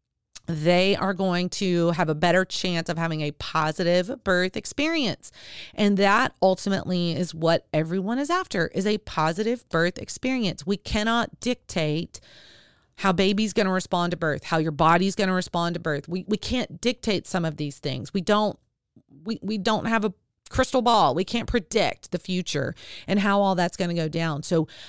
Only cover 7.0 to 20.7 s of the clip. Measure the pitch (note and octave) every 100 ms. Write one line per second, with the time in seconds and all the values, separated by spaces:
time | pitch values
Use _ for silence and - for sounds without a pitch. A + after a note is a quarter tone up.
7 | E3+ E3 F3+ E3 E3 E3 - D#3 D#3+ F#3+
8 | F#3+ B3 C#4+ F4+ F#4 G3 E3 - G3 G#3+
9 | - - D#3 E3 A3 A#3+ - E3 E3+ -
10 | - - B3+ C4 G3+ - D#3 G3 - A3
11 | G#3+ A#3 - - A#3+ B3 - F3+ D#3 D3+
12 | F3 - - - - - _ _ _ -
13 | G3 F3+ G3 G#3 A3 G3 F#3+ F#3 - F3+
14 | F3 E3+ D#3+ C#3 - E3 D#3+ C#3+ D#3+ E3+
15 | F#3+ G3 G3 F#3 F3+ F3 E3+ E3+ E3+ C#3+
16 | D3+ F3+ F#3 G#3 - B3 - E3+ A#3 B3
17 | - F#3+ - F#3 D#3+ D#3 D3 - D3 C3
18 | D3 G3 F3 G#3 G#3+ - _ _ _ _
19 | _ C#3 E3+ A3+ F#3+ A3 F#3 A3 - A3+
20 | G#3+ - _ _ - - C4